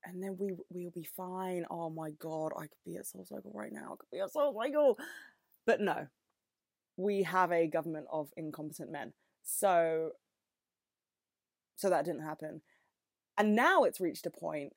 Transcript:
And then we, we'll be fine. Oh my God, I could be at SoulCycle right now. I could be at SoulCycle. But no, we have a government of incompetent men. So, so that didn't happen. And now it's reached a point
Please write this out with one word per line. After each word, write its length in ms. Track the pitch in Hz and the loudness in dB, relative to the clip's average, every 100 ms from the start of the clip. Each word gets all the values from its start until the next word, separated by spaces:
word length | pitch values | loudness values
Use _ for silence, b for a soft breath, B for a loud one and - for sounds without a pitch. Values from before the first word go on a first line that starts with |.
And 180 | - 180 | -10 -6
then 160 | 196 190 | -4 -2
we, 160 | 196 180 - | -2 -4 -8
we'll 220 | 175 175 | -8 -8
be 160 | 175 160 - | -8 -10 -10
fine. 480 | 185 185 185 180 170 | -6 -4 -2 -2 -2
Oh 180 | 170 165 | -4 -4
my 220 | 160 156 | -4 -8
God, 400 | 151 165 156 156 - | -8 -6 -2 -2 -4
I 80 | |
could 200 | 156 _ - | -10 _ -12
be 120 | 170 | -10
at 80 | - | -10
SoulCycle 500 | 190 185 202 202 214 | -14 -12 -12 -12 -10
right 180 | 214 | -10
now. 200 | 214 - | -10 -12
I 20 | - | -14
could 160 | - | -10
be 80 | - | -6
at 120 | 190 | -4
SoulCycle. 640 | 302 285 214 247 294 294 214 B B B B B _ - | 0 0 2 0 6 6 4 B B B B B _ 2
But 160 | 226 | 2
no, 260 | 202 - 147 _ _ _ _ _ _ _ _ - | 2 -2 -6 _ _ _ _ _ _ _ _ -4
we 280 | 190 196 | 0 2
have 280 | 175 185 180 | 2 4 4
a 140 | 170 165 | 4 4
government 400 | 165 160 156 147 | 2 -2 -8 -6
of 180 | 156 147 - | -6 -6 -8
incompetent 540 | 160 151 151 151 131 | -10 -8 -10 -10 -10
men. 220 | 143 - - _ _ | -10 -10 -14 _ _
So, 720 | - - 202 175 165 160 160 - _ _ _ _ _ _ _ _ _ _ _ _ _ _ _ - | -6 2 4 6 4 2 -2 -6 _ _ _ _ _ _ _ _ _ _ _ _ _ _ _ -2
so 140 | 196 | 2
that 160 | 175 156 | 2 2
didn't 160 | 151 | -4
happen. 400 | 156 156 156 156 _ _ _ _ _ _ _ - | -6 -8 -10 -12 _ _ _ _ _ _ _ 2
And 200 | 214 214 | 4 6
now 280 | 285 370 | 6 6
it's 160 | 214 - | 6 2
reached 280 | 180 - 175 | -4 -2 -8
a 20 | |
point 440 | - 170 156 143 | -8 -6 -6 -8